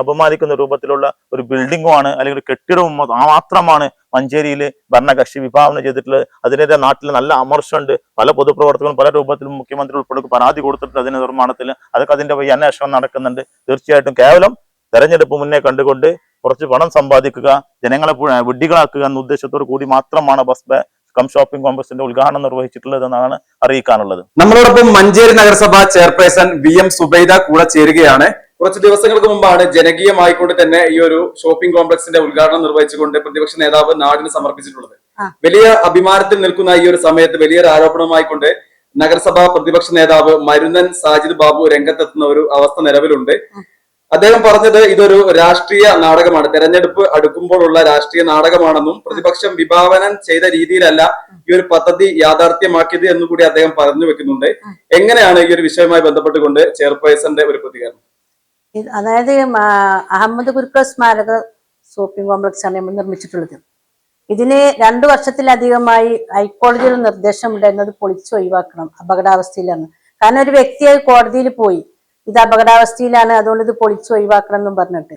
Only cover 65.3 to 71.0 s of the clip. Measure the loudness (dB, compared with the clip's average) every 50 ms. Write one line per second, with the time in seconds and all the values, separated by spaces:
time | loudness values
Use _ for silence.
65.3 | -6 -4 0 0 0 0 0 0 -2 0 0 0 2 2 2 0 -2 -6 -8 -6
66.3 | -6 -6 -6 -6 -4 -2 -2 0 0 0 0 -2 0 0 -2 -4 -4 -4 -4 -4
67.3 | -4 -4 -6 -8 -6 -2 0 0 0 -2 -6 -8 -8 _ -8 -8 -8 -8 -10 -8
68.3 | -6 -6 -6 -4 -4 -6 -6 -6 _ -16 -16 -16 _ _ -8 -6 -4 -2 0 0
69.3 | 0 0 -2 -6 -10 -10 -8 -8 -8 -8 -10 -14 _ _ _ _ _ -2 0 0
70.3 | 2 2 0 2 2 2 2 2 -2 -2 2 2 2 2